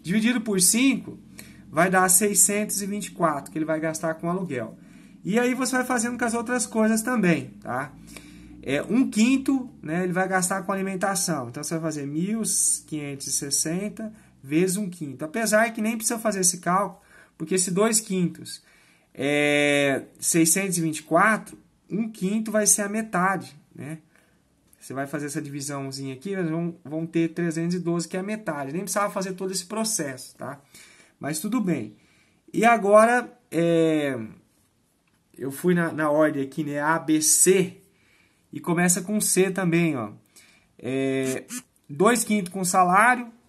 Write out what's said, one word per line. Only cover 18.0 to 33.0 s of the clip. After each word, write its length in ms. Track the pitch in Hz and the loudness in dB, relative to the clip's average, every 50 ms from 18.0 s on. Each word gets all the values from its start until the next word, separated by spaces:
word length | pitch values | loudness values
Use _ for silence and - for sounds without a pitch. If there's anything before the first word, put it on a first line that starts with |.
| - - 190 185 175 156 - - - - - - _ _ _ _ _ _ _ _ _ _ _ | 0 0 0 0 0 0 -2 -8 -16 -16 -16 -18 _ _ _ _ _ _ _ _ _ _ _
é 920 | - 135 143 147 147 147 147 147 147 147 147 143 143 143 139 135 123 - - _ - | -4 -2 0 2 2 2 4 4 4 4 4 4 4 4 2 2 0 -4 -8 _ -6
seiscentos 580 | - - - 170 160 165 - 190 196 196 170 | -4 2 4 4 4 4 4 2 0 -2 -2
e 40 | 170 | -2
vinte 180 | 165 160 156 - | -2 -2 -4 -6
e 40 | - | -4
quatro, 540 | - 160 170 196 220 220 208 214 - - - _ _ _ _ _ _ | 2 2 4 4 4 2 0 -4 -12 -20 -20 _ _ _ _ _ _
um 200 | - 202 233 220 | -4 -4 -4 -6
quinto 420 | - - 180 190 208 226 220 220 | -6 -4 -4 -2 -2 -2 -2 0
vai 140 | 208 214 208 | 0 2 4
ser 180 | 202 - - 208 | 4 2 2 0
a 60 | 202 | -4
metade, 680 | 208 220 226 220 208 175 180 190 196 170 127 - - - _ _ _ | -4 -6 -6 -2 -2 0 0 0 0 -2 -6 -12 -20 -20 _ _ _
né? 260 | - 127 143 160 156 _ _ _ _ _ _ _ _ _ _ _ _ _ _ _ _ | -16 -12 -12 -12 -14 _ _ _ _ _ _ _ _ _ _ _ _ _ _ _ _
Você 140 | - - 127 | -16 -10 -8
vai 120 | 135 143 | -8 -8
fazer 200 | 139 160 147 147 | -6 -6 -6 -6
essa 160 | 143 139 160 | -4 -6 -6
divisãozinha 720 | 143 139 139 147 135 139 143 139 135 135 135 135 135 135 131 | -8 -8 -10 -10 -8 -8 -8 -6 -8 -8 -8 -8 -8 -10 -10
aqui, 220 | 131 - 196 196 | -10 -8 -6 -4
nós 140 | 190 175 156 | -2 -2 -2
vamos, 260 | 156 165 170 170 170 - _ | -2 -2 -4 -4 -6 -10 _
vamos 240 | 135 151 160 165 165 | -8 -6 -6 -6 -2
ter 240 | - 165 165 160 160 | 0 0 0 0 0
trezentos 420 | - 175 170 151 160 165 170 175 | -2 -2 -2 -2 -2 -2 0 -2
e 40 | 185 | -2
doze, 280 | 160 170 170 170 165 | -2 -2 -2 -2 -2
que 80 | - - | -4 -6
é 60 | 185 | -6
a 20 | 190 | -4
metade. 480 | 208 214 214 - 175 156 143 139 135 | -6 -6 -6 -6 -6 -6 -6 -6 -6
Nem 120 | 147 185 202 | -6 -6 -6
precisava 280 | - - 208 202 208 | -4 -2 -2 -2 -2
fazer 220 | 202 202 190 196 185 | -2 -6 -6 -6 -6
todo 180 | 185 196 185 | -6 -6 -6
esse 140 | 190 185 - | -6 -6 -8
processo, 720 | - 214 220 220 220 - - 156 135 127 123 - - - | -6 -4 -4 -2 -2 -2 -4 -4 -6 -8 -10 -14 -18 -14
tá? 240 | _ - 123 143 139 _ _ - - - - - _ - _ _ _ | _ -12 -12 -12 -14 _ _ -20 -20 -20 -20 -20 _ -20 _ _ _
Mas 200 | - 139 151 - | -8 -6 -6 -4
tudo 200 | - - 220 262 | -4 -2 -2 -2
bem. 380 | 208 180 160 131 107 110 - _ _ _ _ _ _ _ _ _ _ - - | 0 0 -2 -2 -4 -10 -14 _ _ _ _ _ _ _ _ _ _ -6 0
E 100 | - 208 | 4 6
agora, 720 | 233 233 214 190 202 208 214 | 6 6 4 4 8 8 8